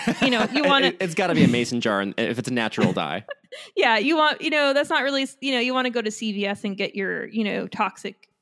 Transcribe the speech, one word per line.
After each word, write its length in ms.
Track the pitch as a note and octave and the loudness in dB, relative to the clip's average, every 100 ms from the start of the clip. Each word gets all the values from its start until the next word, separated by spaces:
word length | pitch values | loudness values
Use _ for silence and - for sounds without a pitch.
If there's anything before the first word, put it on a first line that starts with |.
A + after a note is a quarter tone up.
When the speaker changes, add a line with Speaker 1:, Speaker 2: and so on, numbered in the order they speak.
| - C4 | -2 0
Speaker 1:
you 80 | C4 | 2
know, 160 | A#3 G#3+ | 2 0
you 120 | C4+ | 2
Speaker 2:
<laughs> 20 | C#4+ | 4
Speaker 1:
wanna 220 | C#4 C4 | 4 2
Speaker 2:
It, 100 | - | 0
it's 160 | F#3 D#3+ | -4 0
gotta 180 | F3+ D#3+ | 2 4
be 100 | - | 6
a 20 | |
mason 320 | A#2+ A#2 A#2+ | 4 0 0
jar, 220 | A2+ G2 | 0 0
and 120 | G2 - | 0 -2
if 200 | A#2 A#2 | -2 -2
it's 120 | G#2+ | -2
a 40 | |
natural 380 | B2 A2 - F#2 | 0 0 2 2
dye. 320 | F#2 D2+ F2 - | 2 -2 -6 -8
Speaker 1:
<laughs> 40 | - - - - | -16 -16 -18 -8
Yeah, 240 | G4 C4 A3 | 0 4 4
you 200 | C4 D#4+ | 2 2
want, 240 | D4+ - | 2 0
you 80 | D#4 | -2
know, 240 | D4+ C#4+ | 0 2
that's 160 | C#4 D4 | 2 0
not 120 | D#4 | 0
really, 220 | C4+ C#4 C4+ - | 0 -2 -4 -6
you 140 | C4+ | -4
know, 60 | B3+ | -2
you 120 | B3 | 0
wanna 160 | B3+ B3+ | 0 0
go 120 | A#3+ | -2
to 100 | G#3+ | -4
C 220 | - A3 | -4 -6
V 120 | G3+ G3 | -2 -4
S 200 | G3+ G#3 | -4 -6
and 100 | G3 | -4
get 180 | G3 | -4
your, 320 | G3+ F#3+ F3 - | -4 -4 -6 -6
you 140 | A3 G3+ | -4 -2
know, 220 | F#3+ F#3 | -2 -6
toxic, 600 | - F#3+ - G3+ - _ _ | -4 -4 -4 -14 -14 _ _